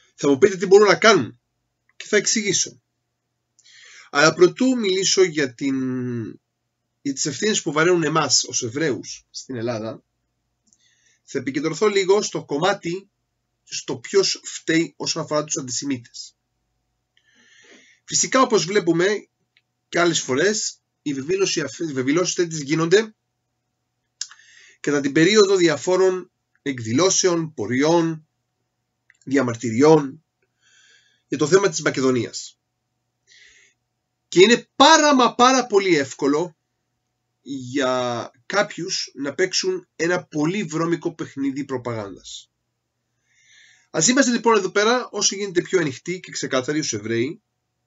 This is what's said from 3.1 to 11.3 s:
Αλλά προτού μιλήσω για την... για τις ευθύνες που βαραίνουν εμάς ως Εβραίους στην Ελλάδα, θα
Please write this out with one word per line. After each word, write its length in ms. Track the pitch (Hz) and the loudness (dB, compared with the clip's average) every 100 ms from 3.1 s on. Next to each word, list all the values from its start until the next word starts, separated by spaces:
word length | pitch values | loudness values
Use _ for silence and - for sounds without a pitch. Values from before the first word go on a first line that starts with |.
| _ _ _ _ _ _ - - - - | _ _ _ _ _ _ -20 -20 -20 -6
Αλλά 240 | 143 156 | 4 4
προτού 420 | 160 175 160 254 254 | 6 4 4 0 0
μιλήσω 440 | 202 190 185 - | 0 0 0 2
για 320 | 185 151 135 | 2 2 -4
την... 680 | 117 139 135 131 127 123 120 104 - _ _ _ _ _ _ | -4 -4 -4 -6 -8 -8 -8 -10 -14 _ _ _ _ _ _
για 100 | 139 | -8
τις 140 | 135 156 | -6 -6
ευθύνες 360 | 117 214 190 | -2 -2 -2
που 100 | 165 | -2
βαραίνουν 300 | 147 170 180 | 0 2 2
εμάς 420 | 147 160 143 - | 0 0 0 0
ως 180 | - - | -2 -6
Εβραίους 640 | 120 135 160 98 - - _ | -6 -4 -4 -4 -8 -18 _
στην 260 | - - 123 | -18 -12 -8
Ελλάδα, 460 | 117 113 110 156 _ _ _ _ _ _ _ _ _ _ _ _ | -6 -6 -8 -12 _ _ _ _ _ _ _ _ _ _ _ _
θα 140 | - | -12